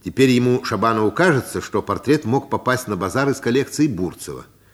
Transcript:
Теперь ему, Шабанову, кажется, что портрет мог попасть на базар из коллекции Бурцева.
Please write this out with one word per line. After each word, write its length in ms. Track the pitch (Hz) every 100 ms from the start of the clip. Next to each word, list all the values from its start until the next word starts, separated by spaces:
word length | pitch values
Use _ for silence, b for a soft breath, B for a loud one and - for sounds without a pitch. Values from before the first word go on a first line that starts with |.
Теперь 280 | 92 85 131
ему, 340 | 120 123 127 -
Шабанову, 460 | 107 113 113 107
кажется, 500 | 101 180 139 - 92
что 200 | - 104
портрет 440 | 95 98 - 147 113
мог 240 | 131 -
попасть 380 | 110 - 127 -
на 100 | 98
базар 320 | 95 123 139
из 80 | 131
коллекции 500 | 117 127 127 - 147
Бурцева. 580 | 90 90 - - 64 - b b